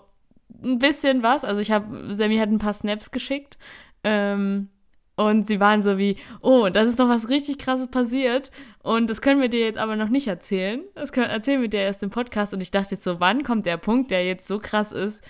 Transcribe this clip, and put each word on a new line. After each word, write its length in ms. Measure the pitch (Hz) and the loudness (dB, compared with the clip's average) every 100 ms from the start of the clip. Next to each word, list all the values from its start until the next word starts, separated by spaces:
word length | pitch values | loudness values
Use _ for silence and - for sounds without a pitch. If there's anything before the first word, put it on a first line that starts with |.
| _ _ _ _ - - | _ _ _ _ -20 -10
ein 160 | 247 247 | -4 2
bisschen 440 | 277 285 277 262 | 2 2 2 2
was. 220 | 226 285 | 2 2
Also 160 | 247 208 | 0 -2
ich 100 | 214 | 0
hab, 140 | 214 214 - - | 0 -2 -10 -8
Sammy 260 | 202 214 220 | -2 0 2
hat 120 | 214 | 2
ein 80 | 214 | 0
paar 160 | 208 | 0
Snaps 360 | 202 208 214 - | -4 -4 -6 -6
geschickt. 440 | 254 - 277 277 - - - - _ | -8 -6 -6 -8 -20 -20 -20 -20 _
Ähm, 640 | 214 214 202 202 196 196 196 _ _ _ _ - | -2 0 0 0 -2 -2 -6 _ _ _ _ -2
und 280 | 214 220 208 | 2 2 2
sie 120 | 202 | 4
waren 220 | 202 214 | 4 4
so 140 | 202 190 | 2 2
wie, 200 | 202 196 - 226 | 0 -2 -8 -2
„Oh, 260 | - 262 196 | 4 6 6
das 180 | 196 226 | 4 4
ist 100 | 240 | 4
noch 100 | 247 | 4
was 200 | 233 226 | 2 2
richtig 260 | 285 285 277 | -2 -2 -6
Krasses 300 | - 262 254 | -2 -2 -2
passiert. 600 | 254 233 262 254 254 277 - 262 - | -2 0 0 0 0 -4 -16 -20 -10
Und 260 | - 226 226 | -2 0 0
das 140 | 220 | 0
können 180 | 277 277 | 2 4
wir 80 | 247 | 2
dir 120 | 233 | 2
jetzt 180 | 226 220 | 0 -2
aber 180 | 220 214 | -4 -2
noch 120 | 214 | 0
nicht 160 | 269 277 | 0 -2
erzählen. 560 | 175 - 190 190 254 381 | -4 -4 -4 -2 -6 -10
Das 160 | - 294 | -12 -6
können, 180 | 262 233 | -2 -2
erzählen 320 | 220 240 277 | -2 0 0
wir 60 | 226 | 0
dir 120 | 208 | -2
erst 220 | 196 196 | -2 -2
im 80 | 202 | -6
Podcast.“ 420 | 233 247 214 202 | -6 -4 -4 -4
Und 80 | 196 | -6
ich 100 | 185 | -4
dachte 260 | 196 196 190 | -2 -2 -4
jetzt 80 | |
so, 140 | 185 175 | -4 0
„Wann 220 | 180 247 | 2 2
kommt 200 | 262 226 | 0 -2
der 140 | 175 170 | -2 -2
Punkt, 320 | 202 247 262 | 0 0 2
der 160 | 185 180 | 0 -2
jetzt 200 | 185 - | -4 -6
so 120 | 208 | -8
krass 340 | - 214 214 | -4 -2 -2
ist, 320 | - 202 214 | -4 -6 -6